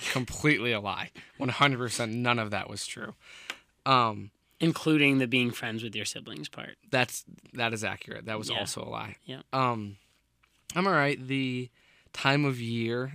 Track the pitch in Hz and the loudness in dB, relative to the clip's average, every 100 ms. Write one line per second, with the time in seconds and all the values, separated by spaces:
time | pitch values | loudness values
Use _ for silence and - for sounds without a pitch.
0 | - 135 120 - 151 127 120 107 101 95 | -2 -2 -2 0 4 4 2 0 0 -4
1 | - - - - 127 - 143 127 123 - | -6 -12 -20 -4 -2 4 4 4 -2 -2
2 | 113 117 123 120 107 101 - 107 - - | -2 0 2 2 0 -4 -4 -8 -8 -8
3 | - - - - - - _ _ 135 131 | -10 -12 -20 -16 -14 -14 _ _ 4 6
4 | 117 104 104 _ _ - 165 156 160 156 | 4 0 -10 _ _ 0 0 2 2 6
5 | 143 135 123 127 120 113 117 110 117 107 | 6 4 4 2 2 -2 -6 -6 -6 -6
6 | 101 - - 127 151 - - - _ 127 | -6 -6 -10 -12 -12 -12 -14 -16 _ 0
7 | 123 - - - - - 117 113 104 104 | 0 -4 -12 -18 -12 -4 -2 -2 -4 -6
8 | - 110 110 107 110 113 - - - 107 | -8 -10 -8 -6 -4 -4 -4 -6 -6 -8
9 | 107 101 - 131 - 135 127 117 101 98 | -8 -12 -14 -16 -4 0 2 0 -6 -12
10 | _ _ _ _ _ _ - 175 190 160 | _ _ _ _ _ _ -6 0 2 4
11 | 143 143 127 135 131 123 123 _ _ _ | 2 0 -2 -2 0 -2 -6 _ _ _
12 | _ - 139 143 143 123 117 117 113 120 | _ 0 4 4 4 0 -2 0 0 0
13 | 131 | -4